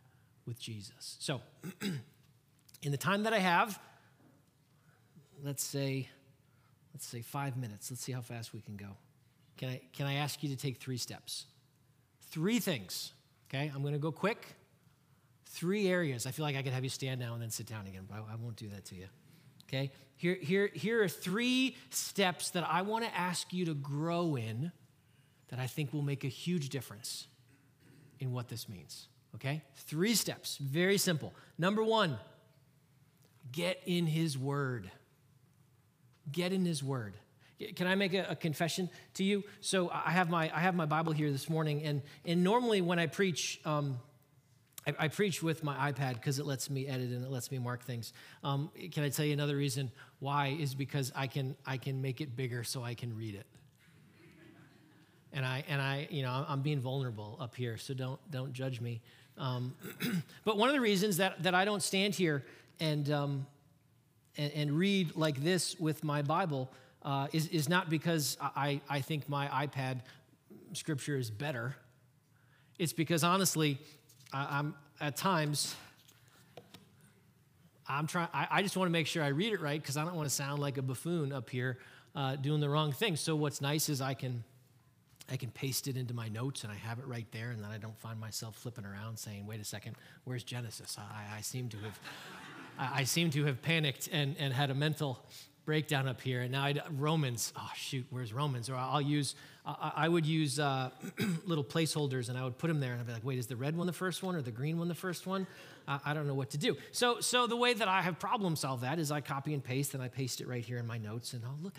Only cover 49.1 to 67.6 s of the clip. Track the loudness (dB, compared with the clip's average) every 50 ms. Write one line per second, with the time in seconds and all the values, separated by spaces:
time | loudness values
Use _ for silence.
49.1 | 2 2 2 2 2 2 2 2 2 2 2 2 0 0 -2 -4 -4 -8 -16 -20
50.1 | -14 _ -4 0 2 2 2 2 2 0 -2 -2 -2 -2 -4 -2 0 0 -2 -2
51.1 | -2 -2 -2 -2 -2 -2 -2 -2 -4 -6 -6 -6 -6 -4 -4 -4 -4 -2 -2 -2
52.1 | -2 -4 -6 -6 -4 -4 -4 -2 -2 -4 -4 -4 -6 -6 -6 -6 -6 -6 -6 -6
53.1 | -6 -6 -6 -6 -6 -8 -10 -14 -20 -20 -20 -20 _ _ -20 -20 -20 -20 -20 -20
54.1 | -20 -20 -20 -20 -20 -20 -20 -20 -20 -20 -20 -20 -20 -20 -20 -20 -20 -20 -20 -20
55.1 | -20 -20 _ -8 -4 -2 -2 0 -2 -2 -2 -2 0 0 0 0 0 -2 -4 -4
56.1 | -4 -2 -2 0 0 -2 -2 -2 -2 0 0 0 0 0 0 -2 -2 -2 -2 -2
57.1 | -4 -6 -8 -8 -8 -8 -8 -8 -6 -4 -4 -4 -4 -4 -6 -6 -6 -4 -4 -4
58.1 | -6 -8 -10 -8 -6 -6 -4 -4 -4 -4 -2 -2 -2 -2 -4 -4 -4 -6 -8 -14
59.1 | -20 -20 -20 -20 -10 -6 -2 -2 -2 -2 -2 -4 -6 -8 -10 -12 -8 -4 -2 0
60.1 | 0 0 -2 -4 -8 -2 0 2 4 6 6 6 6 6 6 6 6 4 4 4
61.1 | 4 4 2 2 2 2 2 4 6 6 6 4 4 2 0 2 2 2 2 2
62.1 | 2 4 4 4 4 2 0 -4 -12 -20 -20 -20 -8 -2 0 2 2 2 2 2
63.1 | 2 2 2 0 0 -2 -4 -6 -10 -16 _ _ _ _ _ _ _ _ _ _
64.1 | _ _ _ _ -6 -4 -4 -2 0 0 0 2 4 4 4 6 6 4 4 2
65.1 | 2 2 2 2 2 2 2 2 2 2 2 0 -2 0 0 0 0 0 0 0
66.1 | 0 2 2 2 2 2 2 2 0 0 -2 -4 -6 -12 -20 -20 -20 _ -4 -2
67.1 | 0 0 0 0 2 0 0 2 2 2